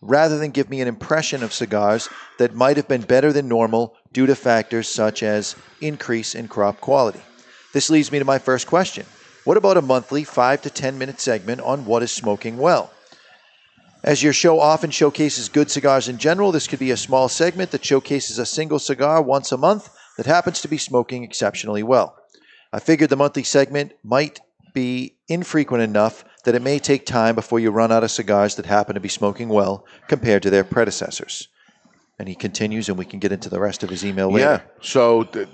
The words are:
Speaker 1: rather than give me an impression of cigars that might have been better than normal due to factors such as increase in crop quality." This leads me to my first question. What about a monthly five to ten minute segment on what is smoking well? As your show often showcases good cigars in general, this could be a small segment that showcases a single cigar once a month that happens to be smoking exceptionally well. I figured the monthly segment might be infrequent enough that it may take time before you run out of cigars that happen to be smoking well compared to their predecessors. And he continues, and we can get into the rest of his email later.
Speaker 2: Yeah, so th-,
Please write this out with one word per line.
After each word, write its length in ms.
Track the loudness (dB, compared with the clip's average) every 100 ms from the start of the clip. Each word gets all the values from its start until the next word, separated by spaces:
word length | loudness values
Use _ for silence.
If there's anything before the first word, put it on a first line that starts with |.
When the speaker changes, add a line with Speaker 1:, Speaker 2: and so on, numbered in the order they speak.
Speaker 1:
rather 380 | 2 4 4 2
than 120 | -4
give 200 | -2 -4
me 100 | -2
an 80 | -4
impression 540 | -6 -2 -2 -2 -6
of 100 | -6
cigars 560 | -6 -4 0 2 0 -4 -16 -10 -2
that 160 | -2
might 220 | 2 2 2
have 100 | 0
been 160 | -2
better 300 | 2 2 4
than 160 | 2 0
normal 460 | 0 2 0 -2 _ _
due 140 | 0 2
to 100 | 2
factors 520 | 2 2 2 -4 -4
such 340 | -2 -2 0
as 340 | -2 -2 -4 -12 -20 -10
increase 540 | -10 -8 -4 -4 -4
in 140 | -10 -8
crop 320 | 0 0 0
quality." 420 | 0 2 2 -2 -14 _ _ -20 _ -2
This 140 | 2
leads 200 | 2 2
me 80 | -2
to 60 |
my 140 | 0 0
first 280 | 2 0 2
question. 380 | 0 0 -6 -16 _ -20 _
What 140 | 2 4
about 180 | 4 4
a 60 |
monthly 420 | 4 0 0 -6
five 380 | -4 2 2 2
to 80 | -4
ten 260 | -6 -6 -6
minute 240 | -8 -6
segment 400 | -4 -4 -4 -6
on 240 | -4 -4
what 180 | 0 0
is 80 | 0
smoking 460 | -4 -4 -4 -4 -2
well? 340 | 2 2 0 _ _ _ _ _ _ _ _ _ _ _
As 200 | 0 2
your 100 | 2
show 260 | 2 4 4
often 320 | 4 2 -2
showcases 600 | 0 0 2 -2 -2 -2
good 200 | 0 0
cigars 380 | 0 2 2 0
in 80 | -2
general, 360 | 0 2 2
this 160 | 0 -2
could 100 | -4
be 140 | -2
a 40 | -2
small 320 | 0 2 2
segment 440 | 0 0 -2 -6
that 120 | -6
showcases 540 | 0 0 0 -4 -4 -6
a 80 | -6
single 320 | -4 -2 -2
cigar 420 | -2 -2 2 2
once 320 | 2 0 -2
a 60 | 0
month 320 | 0 0 -4 _ -20 -6
that 80 |
happens 380 | 0 2 2 -4
to 60 | -6
be 100 | -6
smoking 440 | -2 -2 -2 -6
exceptionally 600 | -10 -4 -4 -4 -6 -4
well. 340 | 2 2 2 -6 _ _ _ _ _
I 80 | -6
figured 300 | 0 2 4
the 60 | 2
monthly 260 | 2 0
segment 500 | 0 2 2 0 -6 _
might 380 | -2 0 0 -6 _ _ _
be 460 | -6 -4 -4 -8 _ -8
infrequent 540 | -6 -2 0 0 0
enough 420 | 0 2 0 -2 -20 _
that 100 | 0
it 80 | 0
may 160 | 2 -2
take 260 | 0 0
time 300 | 0 0 2
before 260 | 0 0 0
you 100 | 2
run 220 | 2 2
out 120 | 2
of 60 | 2
cigars 440 | -2 0 2 2
that 100 | -2
happen 300 | 0 0 0
to 60 | -4
be 100 | -6
smoking 400 | -4 -4 -4 -2
well 340 | 0 0 -2 _ -14 -4
compared 340 | -2 2 2
to 40 | 4
their 160 | 2
predecessors. 840 | 2 0 0 -2 -8 -10 -12 -14 -16 _ _ _ _ _ _ -14
And 100 | -12
he 60 |
continues, 540 | -8 -6 -4 -4 -4 -4
and 80 | -6
we 80 |
can 140 | -8 -4
get 120 | -4
into 200 | -4 -6
the 100 | -4
rest 220 | -4 -4
of 80 | -8
his 120 | -6
email 280 | -6 -2 2
later. 320 | 2 2 2
Speaker 2:
Yeah, 160 | -4 _
so 440 | -2 2 4 4
th-, 240 | 0 -6 -10